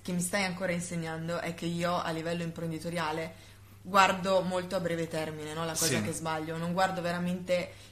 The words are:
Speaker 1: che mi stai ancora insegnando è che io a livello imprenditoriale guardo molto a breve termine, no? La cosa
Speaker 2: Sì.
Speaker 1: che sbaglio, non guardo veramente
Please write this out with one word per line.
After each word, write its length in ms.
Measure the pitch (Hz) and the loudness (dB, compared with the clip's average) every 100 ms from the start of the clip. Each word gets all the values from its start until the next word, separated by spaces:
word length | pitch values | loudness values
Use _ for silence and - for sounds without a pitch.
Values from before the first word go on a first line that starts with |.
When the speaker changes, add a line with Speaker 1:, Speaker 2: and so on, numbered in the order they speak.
Speaker 1:
che 100 | - | -4
mi 80 | 180 | -2
stai 240 | 180 202 | 0 0
ancora 280 | 190 175 185 | 0 0 0
insegnando 680 | 175 175 170 160 160 165 170 | 0 -2 -4 -4 -4 -4 -2
è 140 | 170 | -4
che 120 | 170 170 | -4 -2
io 340 | 170 170 180 | 0 0 0
a 100 | - | 0
livello 320 | 160 160 175 | -2 -2 -2
imprenditoriale 1000 | 165 165 165 156 170 170 156 160 160 - - - - - | -4 -4 -4 -4 -4 -2 -2 -2 -6 -10 -20 -20 -20 -16
guardo 580 | 185 196 190 190 190 190 | 4 8 8 6 4 4
molto 340 | 175 180 180 190 | 4 0 0 -2
a 40 | |
breve 260 | 170 165 160 | 0 -2 -2
termine, 440 | 160 156 156 151 | -2 -4 -6 -6
no? 100 | 156 | -4
La 80 | 165 | -2
cosa 140 | 156 160 | 0 2
Speaker 2:
Sì. 160 | 123 | 2
Speaker 1:
che 100 | 104 | 0
sbaglio, 440 | - 160 160 160 165 | -2 -2 -2 -2 -4
non 160 | 170 | 0
guardo 280 | 175 190 180 | 2 2 2
veramente 680 | 170 175 175 180 180 180 - - - | -2 0 0 -2 0 0 0 -10 -20